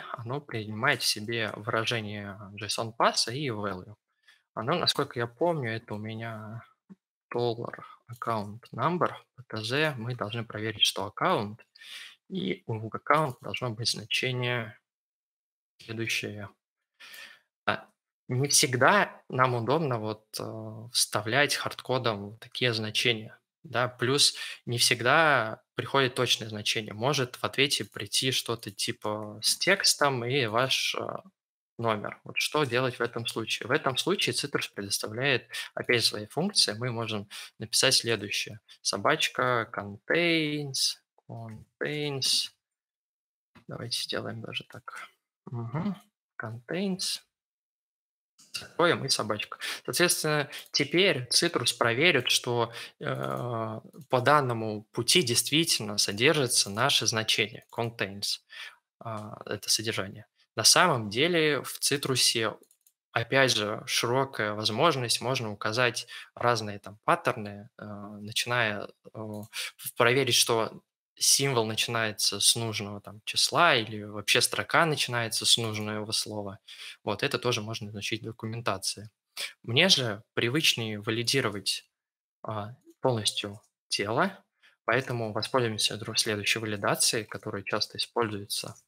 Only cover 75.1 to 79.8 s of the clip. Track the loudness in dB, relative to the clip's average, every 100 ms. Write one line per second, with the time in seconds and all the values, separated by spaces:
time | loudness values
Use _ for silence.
75.1 | -2 -2 -2 4 4 2 -2 -4 -4 -4
76.1 | -4 -2 -6 -8 -10 -16 -16 -16 -8 -4
77.1 | -2 0 0 0 -2 -4 -8 -10 -8 -6
78.1 | -6 -6 -10 -8 -4 -2 -2 -4 -6 -12
79.1 | _ _ -10 -10 -10 -2 2